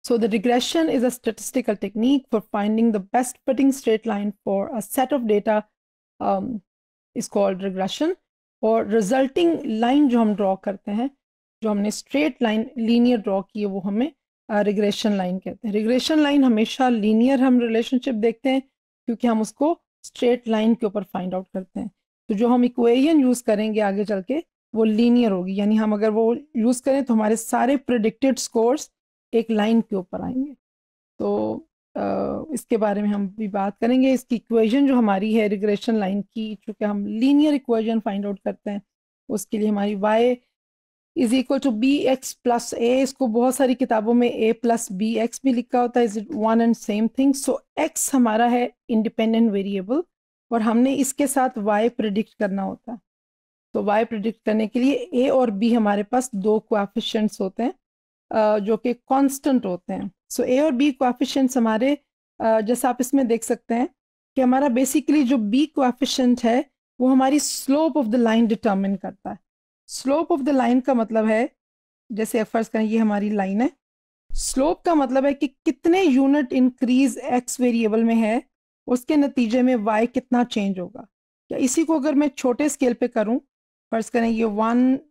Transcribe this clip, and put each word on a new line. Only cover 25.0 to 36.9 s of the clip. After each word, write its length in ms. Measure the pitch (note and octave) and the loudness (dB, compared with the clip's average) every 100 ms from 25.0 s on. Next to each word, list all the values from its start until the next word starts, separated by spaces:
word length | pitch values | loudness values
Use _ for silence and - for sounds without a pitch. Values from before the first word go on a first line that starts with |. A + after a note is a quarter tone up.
| A#3+ A#3+ A#3 | 4 4 2
होगी, 240 | F#3+ F#3 G3 | 0 -4 -2
यानी 200 | G#3 G#3+ | 0 2
हम 160 | G#3+ | 0
अगर 180 | G#3 A3 | 0 0
वो 260 | G#3+ A3+ A#3+ - A#3 | 2 0 -2 -6 -2
यूज़ 260 | A3 B3 | 0 0
करें 220 | - C4+ | 0 0
तो 100 | C4+ | 2
हमारे 220 | A3 G#3+ A3 | 0 2 -2
सारे 400 | - A#3 A#3+ C#4 | -2 0 0 0
predicted 640 | - B3 G#3+ - C4+ C4 | 0 0 -2 0 0 0
scores 520 | - A#3 A3+ D4+ - _ _ _ _ | -2 0 2 0 -6 _ _ _ _
एक 160 | A3+ A3+ | -4 0
लाइन 300 | G#3+ G#3 A3+ | 0 2 2
के 160 | A3 G3 | 0 -6
ऊपर 240 | F3+ - | -6 -10
आएंगे। 360 | F3 B3+ C#4+ C4 _ _ _ _ _ _ | -6 -6 -6 -10 _ _ _ _ _ _
तो, 360 | G#3 G#3 - A3 - _ _ - | -4 -2 -4 -6 -12 _ _ -8
अ, 40 | G3+ G3 G3+ G#3 D#4+ | -4 -4 -4 -6 -8
इसके 240 | C4 - A3+ | -10 -4 0
बारे 260 | G#3+ G3+ | 0 0
में 60 | G#3 | -2
हम 200 | G3+ G3 | -2 -6
भी 200 | G3+ G#3+ | -6 -6
बात 300 | G3+ G3 - | -4 -6 -2
करेंगे। 320 | A#3 C4 C4 | 0 2 2
इसकी 240 | B3+ - A3+ | 0 -2 -6
इक्वेशन 500 | _ A3+ A3 C4 C#4+ | _ 2 2 2 2
जो 100 | B3 | 2
हमारी 380 | G#3+ F#3+ G#3+ | 2 0 0
है 140 | A3 G#3 | 0 0
रिग्रेशन 460 | G3+ G#3 G3+ - | 0 -2 -2 -2
लाइन 280 | A3 F#3+ G3+ | -2 0 -4
की, 320 | G3 A3+ A3 | -6 -10 -10
चूँकि 300 | G#3 - G#3 | -10 -14 -6
हम 220 | G#3 | -4